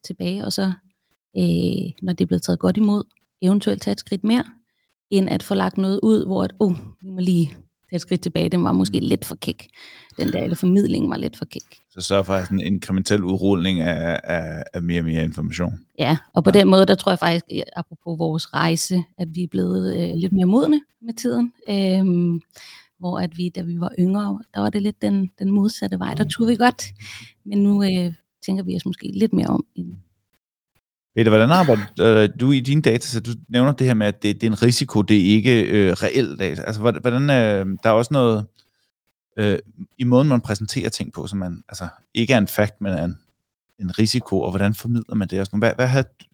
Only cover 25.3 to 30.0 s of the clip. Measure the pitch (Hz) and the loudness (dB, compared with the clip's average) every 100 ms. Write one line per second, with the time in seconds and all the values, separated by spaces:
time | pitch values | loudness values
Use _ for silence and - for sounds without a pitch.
25.3 | - 196 202 208 - 202 185 - 147 - | -4 0 2 0 -2 -6 -4 -4 -4 -2
26.3 | - 233 214 247 - - - - - - | 0 0 2 2 0 -8 -16 -20 -20 -20
27.3 | _ 202 202 202 202 196 185 175 165 _ | _ -4 0 2 4 2 0 -2 -6 _
28.3 | _ - 190 185 180 190 - 196 196 220 | _ -4 -4 -4 -4 -6 -8 -8 -2 0
29.3 | 185 - - - - 175 95 | 2 2 0 -2 -10 -12 -14